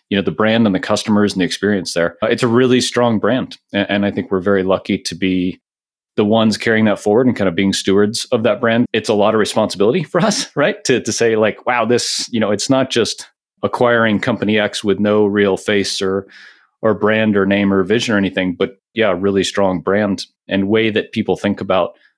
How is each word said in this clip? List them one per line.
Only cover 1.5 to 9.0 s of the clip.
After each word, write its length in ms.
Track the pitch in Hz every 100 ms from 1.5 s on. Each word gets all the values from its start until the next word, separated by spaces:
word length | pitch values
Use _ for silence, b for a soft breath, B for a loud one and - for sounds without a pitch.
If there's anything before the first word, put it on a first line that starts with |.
| - 98 104 82
there. 240 | 85 85 -
Uh, 40 | 110
it's 160 | 117
a 40 | 123
really 340 | 117 127 123
strong 380 | 123 - 120 107
brand. 400 | 98 127 92 - _
A-, 160 | 101 101
and 140 | 101 101
I 60 |
think 200 | 98 92
we're 80 | -
very 240 | 90 98
lucky 340 | 92 95 - 98
to 180 | - 87
be 460 | 92 92 92 - _ _ _ _ _ -
the 60 | 107
ones 320 | 113 110 104
carrying 260 | - 110
that 160 | 110 98
forward 280 | - 107 131
and 80 | 110
kind 100 | 98
of 80 | 85
being 160 | 98
stewards 540 | 95 - 98 104 110 -
of 100 | 120
that 160 | 113 104
brand. 260 | 117 113 123
It's 160 | 113